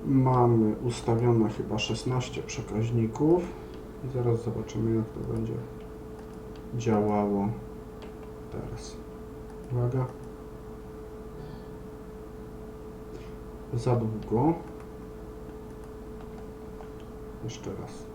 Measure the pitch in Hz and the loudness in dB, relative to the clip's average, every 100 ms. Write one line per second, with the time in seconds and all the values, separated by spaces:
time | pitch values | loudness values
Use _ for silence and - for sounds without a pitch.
0 | - 135 127 123 120 117 107 104 123 117 | 6 6 8 8 8 8 8 4 0 0
1 | - 113 120 117 107 - 113 113 - 107 | 2 6 8 8 6 4 -2 0 0 0
2 | - 127 120 - - - - 101 117 120 | 0 0 0 -4 -6 -6 -2 0 4 4
3 | 113 - 151 175 180 - - - - - | 4 6 8 8 4 -6 -10 -10 -10 -8
4 | 123 127 120 113 117 110 110 117 113 113 | -4 2 4 4 2 -2 -2 2 4 4
5 | 110 - - 113 113 120 - - - - | 2 -2 -2 0 0 -2 -6 -10 -10 -10
6 | - - - - - - - 123 117 104 | -10 -10 -10 -10 -10 -10 -6 0 4 6
7 | 104 104 101 101 104 - - - - - | 6 6 4 4 2 0 -6 -10 -10 -12
8 | - - - - - - - - - - | -12 -12 -12 -12 -10 -8 -6 -6 -8 -10
9 | - - - - - - - 120 120 131 | -12 -12 -12 -12 -12 -12 -4 0 2 2
10 | 120 - - - - - - - - - | 0 -4 -12 -12 -12 -12 -12 -12 -12 -12
11 | - - - - - - - - - - | -12 -12 -12 -10 -10 -10 -10 -12 -12 -12
12 | - - - - - - - - - - | -12 -12 -12 -12 -12 -10 -12 -12 -12 -12
13 | - - - - - - - 120 127 120 | -12 -10 -10 -10 -12 -12 -6 0 4 4
14 | 110 110 - 110 147 170 - - - - | 2 -2 2 4 6 4 -2 -10 -12 -12
15 | - - - - - - - - - - | -12 -12 -12 -10 -10 -10 -12 -12 -12 -12
16 | - - - - - - - - - - | -10 -10 -10 -10 -12 -12 -12 -12 -10 -10
17 | - - - - 113 - - 92 92 - | -10 -10 -10 -8 -8 -6 -8 -6 -8 -10
18 | - | -12